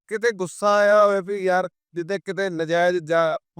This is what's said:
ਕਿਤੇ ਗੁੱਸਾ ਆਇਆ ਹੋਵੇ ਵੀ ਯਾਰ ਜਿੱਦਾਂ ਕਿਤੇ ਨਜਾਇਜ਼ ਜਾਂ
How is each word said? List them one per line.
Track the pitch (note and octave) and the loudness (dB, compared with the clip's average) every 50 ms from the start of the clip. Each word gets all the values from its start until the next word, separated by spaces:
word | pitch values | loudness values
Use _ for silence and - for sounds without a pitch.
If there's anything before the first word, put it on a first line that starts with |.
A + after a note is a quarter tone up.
| _ | _
ਕਿਤੇ | - G#3 A3 G#3+ A#3+ | -8 -6 -2 -2 -2
ਗੁੱਸਾ | A3 F#3 F#3 E3 - - G3+ G#3 G3+ | -2 -4 -6 -8 -6 -2 0 2 2
ਆਇਆ | G#3 G#3 G3+ G#3 G#3+ G#3 | 4 4 6 6 6 6
ਹੋਵੇ | G3+ G3+ G3 | 4 2 0
ਵੀ | F3+ F3+ G#3 G3+ F#3 | -2 -4 -6 -4 -2
ਯਾਰ | F#3 F3+ F#3 F#3 F3 - _ _ _ - | 0 0 0 -2 -4 -10 _ _ _ -10
ਜਿੱਦਾਂ | E3+ E3 D#3+ G3 F#3 | -10 -8 -6 -8 -8
ਕਿਤੇ | - G3 F3+ E3 G3 F#3+ | -8 -8 -6 -4 -4 -4
ਨਜਾਇਜ਼ | F3 D#3+ E3 D#3 E3 E3+ F3 F3+ F3+ F3+ D#3 | -4 -4 -2 0 0 2 2 2 0 -2 -2
ਜਾਂ | D3+ E3 E3 E3 D#3+ D#3 D#3 _ _ _ | -2 0 0 0 0 -2 -6 _ _ _